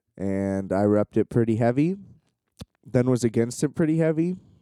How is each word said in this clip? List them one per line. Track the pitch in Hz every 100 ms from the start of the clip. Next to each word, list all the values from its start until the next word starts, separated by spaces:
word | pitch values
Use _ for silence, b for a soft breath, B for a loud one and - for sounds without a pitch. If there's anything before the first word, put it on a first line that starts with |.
| _ -
and | 98 98 98 98 95
I | 95
repped | 104 104 104 -
it | 104
pretty | 123 113 110
heavy. | 120 127 156 202 190 - _ _ _ - - _
Then | - 123 123
was | 123
against | 117 113 117 -
it | 151
pretty | - 160 160
heavy | 160 156 170 185 - _